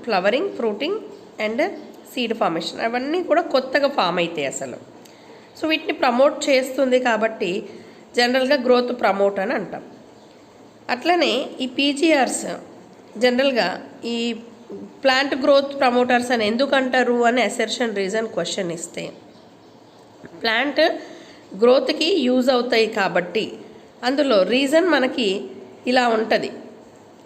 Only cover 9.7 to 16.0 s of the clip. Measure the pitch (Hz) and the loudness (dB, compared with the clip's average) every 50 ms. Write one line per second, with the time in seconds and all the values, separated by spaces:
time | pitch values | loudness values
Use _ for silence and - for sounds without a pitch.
9.7 | - - - - - - - - - - - - - - - - - - - - | -10 -14 -14 -16 -20 -20 -20 -20 -20 -20 -20 -20 -20 -20 -20 -20 -20 -20 -20 -20
10.7 | - - - - 240 247 269 320 359 339 285 226 214 262 - - - - 262 254 | -20 -14 -8 -6 -6 -2 0 2 2 2 2 2 0 -2 -4 -6 -8 -8 -8 -6
11.7 | - - 277 285 269 285 349 320 311 277 247 208 - - - 180 170 - - - | -2 0 0 0 0 2 4 4 4 4 4 2 -2 -6 -8 -8 -10 -10 -12 -18
12.7 | - - - - - - - - - 208 240 247 247 247 277 277 254 226 180 180 | -20 -20 -20 -20 -20 -20 -20 -14 -6 0 0 2 2 4 2 2 2 2 0 0
13.7 | - - - - - - - 233 233 233 233 240 226 - - - - - - - | -2 -6 -12 -16 -16 -12 -8 -6 -4 -4 -4 -4 -4 -6 -10 -18 -20 -20 -18 -16
14.7 | - - - - - - - 269 262 262 285 277 311 262 294 294 277 277 277 277 | -16 -16 -16 -18 -8 -2 0 2 2 2 2 0 -2 0 4 4 4 4 4 0
15.7 | - 277 277 247 240 247 | -2 0 2 2 4 2